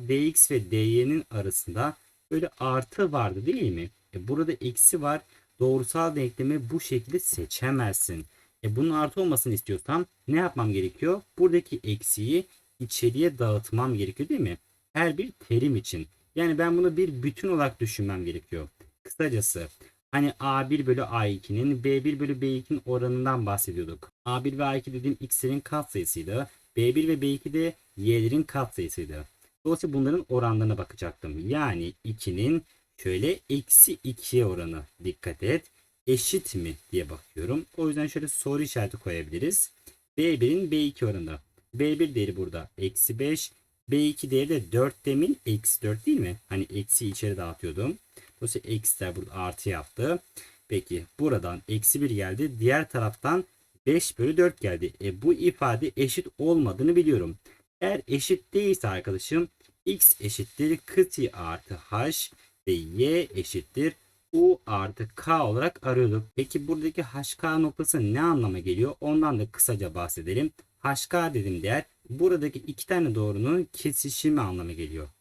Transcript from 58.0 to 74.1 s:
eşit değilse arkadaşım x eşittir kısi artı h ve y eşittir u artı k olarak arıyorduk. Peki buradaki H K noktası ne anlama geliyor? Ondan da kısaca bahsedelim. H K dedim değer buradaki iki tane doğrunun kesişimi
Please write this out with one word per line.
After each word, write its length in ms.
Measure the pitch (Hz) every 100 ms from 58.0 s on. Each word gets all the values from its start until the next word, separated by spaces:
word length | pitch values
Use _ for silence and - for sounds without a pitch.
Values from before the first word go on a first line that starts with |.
| -
eşit 460 | 139 - 185 -
değilse 340 | 202 202 190 110
arkadaşım 640 | 92 104 95 - 156 170 _ _ _ -
x 360 | 196 - -
eşittir 560 | 104 - 101 - 151 160 -
kısi 460 | - 185 - 123
artı 440 | - 82 80 - 90
h 560 | - 107 139 160 - - _ _ -
ve 40 |
y 560 | 87 80 92 135 165 151
eşittir 600 | 92 87 90 - - 156 - _ _ _
u 260 | - 359 359 -
artı 420 | 104 98 - 113 -
k 280 | - 160
olarak 440 | 123 113 165 - 135
arıyorduk. 400 | 127 120 107 107 -
Peki 320 | 135 156 143
buradaki 340 | 160 156 156
H 360 | 131 135 135 -
K 240 | 160 160
noktası 520 | 156 - 156 151 104
ne 80 | 120
anlama 380 | 170 147 110 90
geliyor? 360 | 87 90 127 -
Ondan 380 | 151 156 156 120
da 120 | 107
kısaca 440 | - - 107 92 82
bahsedelim. 560 | 87 - 82 104 156 - _ _
H 300 | 135 139 -
K 240 | 175 165
dedim 300 | 131 98 90
değer 200 | 92 135 - _ -
buradaki 500 | 127 180 175 147 -
iki 280 | 156 - -
tane 280 | 185 156 110
doğrunun 520 | 107 101 120 175 170
kesişimi 680 | - 151 139 143